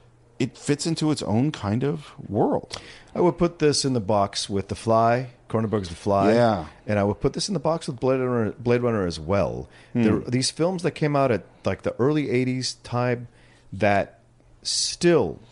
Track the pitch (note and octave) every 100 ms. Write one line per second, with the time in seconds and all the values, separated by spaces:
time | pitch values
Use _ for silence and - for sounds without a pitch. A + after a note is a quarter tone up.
0 | _ _ _ - C3 - - C#3+ E3+ D#3+
1 | D#3 C#3+ - G#2+ C#3+ - G2+ A2 C#3 D#3+
2 | C#3+ - - G2+ G3+ A3 - - - -
3 | - - F3 - E3+ E3 D3+ C#3 C#3 B2
4 | G2 G#2 G2+ - - G2 F#2+ G2+ - A2+
5 | A2+ A#2+ C3 - - A2+ A2 G#2 F#2 E2+
6 | G#2 G2 G2 A2+ A#2+ G2+ D#2 - - G#2
7 | G2+ G#2 C#3+ D3+ - F#3 D#3 D#3+ - B2
8 | C3 C3 B2+ B2 G#2+ - A#2+ A#2+ A#2+ A2+
9 | F2+ D#2 D#2 G2+ D2+ A#1 C2 - - B2
10 | A2+ A2 - B2 C3 - E3 F#3 E3+ -
11 | D3+ D3 C3+ G#2+ - - - F#2+ - -
12 | B2 D3+ C3+ B2 B2+ B2+ B2 - - A#2+
13 | B2 B2 A#2+ - - _ - G2 G2+ G2+
14 | - - _ _ _ _ - - - -
15 | E3+ E3 F#2 B1 -